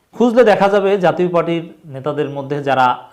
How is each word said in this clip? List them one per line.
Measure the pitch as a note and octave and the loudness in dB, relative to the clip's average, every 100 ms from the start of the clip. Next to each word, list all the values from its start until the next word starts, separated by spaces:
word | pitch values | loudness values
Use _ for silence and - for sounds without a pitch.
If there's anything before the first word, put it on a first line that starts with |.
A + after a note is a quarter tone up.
| _ | _
খুঁজলে | - A#3+ A#3 | -2 2 4
দেখা | A3 F#3 G3+ | 4 4 2
যাবে | G3+ G3 G3+ | 2 0 0
জাতীয় | E3+ D3+ F3+ | 0 0 0
পার্টির | E3+ D#3+ E3+ E3+ - | 0 -2 -4 -8 -16
নেতাদের | D#3+ C3+ C#3+ C#3+ C#3 | -18 -10 -6 -4 -6
মধ্যে | C#3 C#3 D3 | -6 -8 -6
যারা | C#3 C3 B2+ C3 - | 0 2 2 0 -8